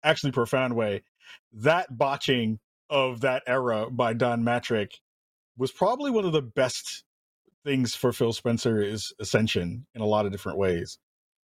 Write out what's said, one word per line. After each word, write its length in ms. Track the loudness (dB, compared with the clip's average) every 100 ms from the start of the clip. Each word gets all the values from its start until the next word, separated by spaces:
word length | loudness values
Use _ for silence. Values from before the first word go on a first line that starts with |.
actually 280 | 0 2 0
profound 440 | 0 2 2 2 0
way, 280 | 0 -2 -6 _ -20 -20 _
that 440 | -2 2 2 0 -2
botching 600 | 0 0 0 2 2 -2 _ _ -4
of 320 | 0 0 0
that 220 | 0 0 0
era 460 | 0 0 0 -2
by 220 | 0 0
Don 280 | 2 2 2
Mattrick 540 | 2 0 0 -2 -2 -8 _ _ _ _ _ -6
was 160 | -6
probably 380 | 0 0 2 0
one 160 | 0 0
of 60 |
the 100 | 0
best 640 | -2 -2 -2 -2 -10 -14 -18 _ _ _ _ _
things 300 | -2 0 0
for 180 | 0 0
Phil 220 | 2 -2
Spencer's 800 | 0 -2 0 2 2 0 -2 -8 -10
ascension 640 | -2 0 2 0 -2 -6 -12
in 80 | -4
a 60 | 0
lot 180 | 2 0
of 60 |
different 260 | -4 -6 0
ways. 400 | 0 0 -4 -12 _ _ _ _